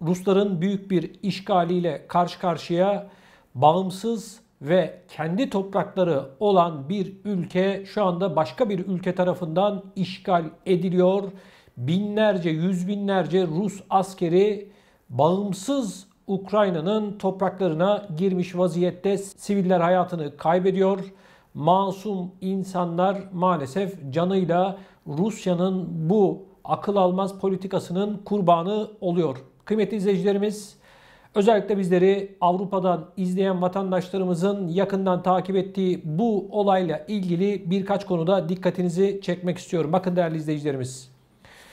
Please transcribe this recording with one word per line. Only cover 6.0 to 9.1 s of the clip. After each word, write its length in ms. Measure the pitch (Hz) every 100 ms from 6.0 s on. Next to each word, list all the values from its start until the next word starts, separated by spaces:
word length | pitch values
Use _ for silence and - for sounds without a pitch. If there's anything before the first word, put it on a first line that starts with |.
| 170 139 - -
olan 480 | 208 185 170 151 139
bir 240 | 202 190 -
ülke 580 | 208 190 160 180 196 196 196
şu 180 | 214
anda 320 | 190 170 196 175
başka 320 | 156 - 226
bir 160 | 190 185
ülke 280 | 175 180